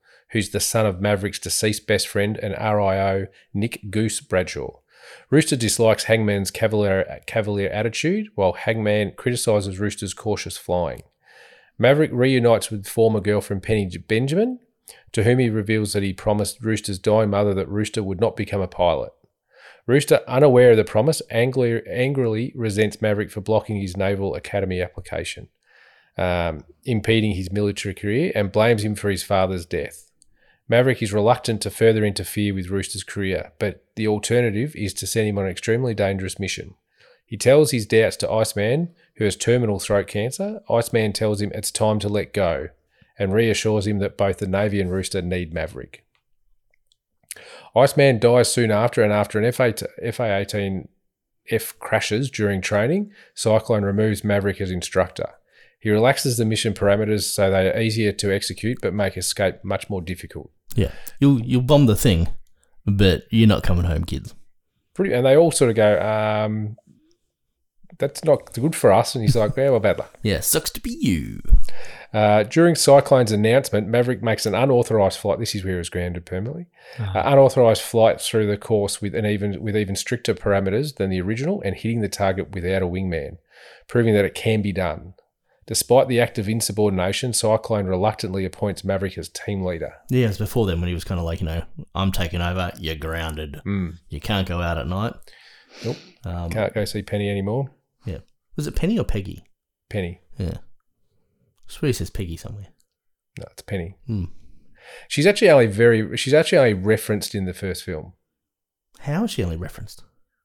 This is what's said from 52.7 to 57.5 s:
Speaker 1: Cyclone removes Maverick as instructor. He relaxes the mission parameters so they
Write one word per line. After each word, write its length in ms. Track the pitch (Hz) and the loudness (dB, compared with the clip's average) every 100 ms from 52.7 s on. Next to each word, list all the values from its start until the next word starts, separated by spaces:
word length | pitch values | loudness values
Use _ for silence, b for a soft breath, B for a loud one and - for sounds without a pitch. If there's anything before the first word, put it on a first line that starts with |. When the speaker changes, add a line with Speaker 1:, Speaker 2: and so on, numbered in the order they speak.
| 104 120 190 208 B B - | 0 0 -2 -4 B B -4
Speaker 1:
Cyclone 480 | 113 110 - 107 | 0 2 2 0
removes 400 | 101 101 110 98 | 0 2 0 0
Maverick 360 | 107 101 98 95 | 0 0 0 -2
as 100 | 95 | -4
instructor. 580 | 90 - 92 90 - - - b b b b | -6 -2 -2 -2 -4 -12 -12 b b b b
He 100 | 110 | 0
relaxes 480 | 107 120 147 139 117 | 4 4 2 0 0
the 80 | 110 | 0
mission 280 | 110 113 | 0 -2
parameters 500 | 98 101 101 107 104 | 0 2 2 2 0
so 260 | - - | -2 0
they 200 | 95 | 2